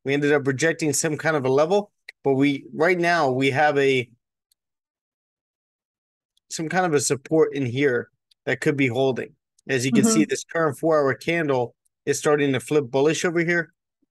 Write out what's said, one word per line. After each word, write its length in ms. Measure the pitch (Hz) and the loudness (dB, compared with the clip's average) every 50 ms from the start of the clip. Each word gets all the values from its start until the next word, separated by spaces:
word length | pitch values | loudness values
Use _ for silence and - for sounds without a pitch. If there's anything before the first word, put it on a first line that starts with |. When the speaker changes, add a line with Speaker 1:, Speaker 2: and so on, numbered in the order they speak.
| _ | _
Speaker 1:
We 80 | 131 139 | -4 -2
ended 200 | 147 147 143 151 | 0 0 0 0
up 120 | 147 131 | 0 0
rejecting 460 | 139 131 123 156 165 160 160 160 151 135 | -2 -2 0 -2 -2 -2 -2 -2 -2 -2
some 240 | - - 165 151 | -2 -2 -4 -4
kind 200 | - - 165 156 | -2 -2 -2 -2
of 80 | 147 127 | 0 0
a 60 | 127 | 0
level, 420 | 131 143 156 160 196 208 202 - _ _ _ - - _ _ | 2 2 2 2 2 0 -2 -4 _ _ _ -20 -20 _ _
but 100 | 139 135 | 0 2
we, 300 | 131 139 143 139 135 - - - | 2 2 0 0 -2 -8 -12 -4
right 240 | 139 151 180 185 175 | 0 0 2 2 2
now, 320 | 170 170 175 170 151 131 | 0 0 2 2 0 0
we 220 | 127 131 135 135 127 | 0 0 0 0 2
have 260 | 143 151 151 143 143 | 2 2 2 2 2
a, 320 | 139 139 135 127 120 - _ _ _ _ _ _ _ _ _ _ _ _ _ _ _ _ _ _ _ _ _ _ _ _ _ _ _ _ _ _ _ _ _ _ _ _ _ _ _ _ _ _ _ _ _ _ _ _ | 2 2 2 0 -2 -4 _ _ _ _ _ _ _ _ _ _ _ _ _ _ _ _ _ _ _ _ _ _ _ _ _ _ _ _ _ _ _ _ _ _ _ _ _ _ _ _ _ _ _ _ _ _ _ _
some 180 | - - 165 151 | -10 -10 -8 -4
kind 180 | 165 185 185 | -2 -2 0
of 80 | 180 147 | 2 0
a 60 | 143 | 0
support 540 | 127 - 143 127 - - 156 160 151 151 - | 0 0 -2 -4 -2 0 2 2 2 2 2
in 120 | 143 139 | -4 -4
here 440 | 120 113 135 147 139 123 120 117 - _ _ _ _ _ _ _ | -4 -2 0 0 0 0 0 -4 -8 _ _ _ _ _ _ _
that 160 | - 131 - | -4 -4 -2
could 160 | - 156 151 | 0 -2 0
be 100 | 135 139 | 0 0
holding. 480 | 127 113 127 135 135 123 117 - - - _ _ _ _ _ _ - | 0 0 0 0 0 0 -2 -6 -10 -14 _ _ _ _ _ _ -4
As 160 | 135 127 120 | -4 -2 -2
you 60 | 135 226 | 2 2
can 100 | 208 208 | 4 4
Speaker 2:
Mm-hmm. 80 | 226 | 4
Speaker 1:
see, 140 | 220 - 151 | 2 2 0
this 180 | - 131 - - | 0 -2 -6 -8
current 340 | - - 165 165 151 127 - | -8 -4 -2 -2 -2 -2 -2
four-hour 360 | - 165 160 151 143 135 123 | -2 0 2 2 2 0 -2
candle 600 | - - 160 170 170 160 143 135 127 120 117 - _ _ _ _ _ _ | -2 -4 -4 -2 -2 0 0 0 -2 -2 -4 -8 _ _ _ _ _ _
is 140 | 139 139 - | -6 -6 -2
starting 340 | - 160 147 147 139 139 131 | 0 0 2 2 2 0 0
to 80 | 120 | -2
flip 300 | - - 151 151 139 117 | -4 0 0 0 0 0
bullish 340 | 131 135 139 156 160 156 - | 0 0 2 2 0 0 -2
over 160 | 185 160 175 | -4 -2 -2
here. 320 | 165 165 175 175 160 - _ _ _ _ _ _ _ _ | -2 0 -2 -2 -4 -6 _ _ _ _ _ _ _ _